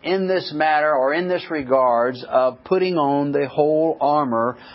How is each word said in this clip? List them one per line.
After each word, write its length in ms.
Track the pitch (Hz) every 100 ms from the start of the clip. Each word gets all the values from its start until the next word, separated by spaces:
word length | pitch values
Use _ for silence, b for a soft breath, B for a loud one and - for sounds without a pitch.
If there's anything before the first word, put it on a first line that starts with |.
in 240 | 156 190 185
this 240 | 185 - 147
matter 380 | 156 151 151 143
or 180 | 135
in 140 | 156 180
this 180 | 180 -
regards 760 | 160 127 131 127 117 123 123 -
of 360 | 127 131 120
putting 340 | - 185 185 170
on 340 | 139 143 143
the 160 | 143 139
whole 500 | - 151 156 160 156
armor 580 | 143 151 135 113 123 120 B